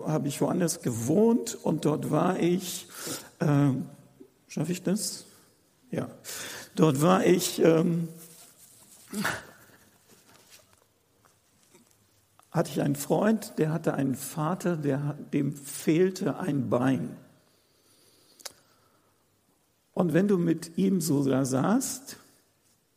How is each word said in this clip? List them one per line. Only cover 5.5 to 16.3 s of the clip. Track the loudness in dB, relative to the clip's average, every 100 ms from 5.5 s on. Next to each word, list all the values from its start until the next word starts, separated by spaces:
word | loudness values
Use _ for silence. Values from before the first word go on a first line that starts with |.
| _ _ _ _
Ja. | -8 -8 -10 -14 -12 -12 -14 -8 2
Dort | 4 6
war | 4 6 6
ich, | 4 2 4
ähm, | 4 6 4 0 -4 -10 -20 -20 -20 -20 -20 -20 -20 -20 -12 -6 -4 -6 -10 -20 -20 -20 _ _ _ -20 _ -20 _ -20 _ _ _ _ _ _ _ _ _ _ _ -20 _ _ _ _ _ _ _
hatte | -2 -2
ich | 0
einen | 0 -2
Freund, | 0 2 2 2 -2 -2
der | -2
hatte | 0 -2 0
einen | -2 -4
Vater, | -6 -4 -4 -2 -2 -2
der, | -2 -2 -4 -6 -4
dem | -2 -2 -6
fehlte | -12 -4 0 2 2 0 -4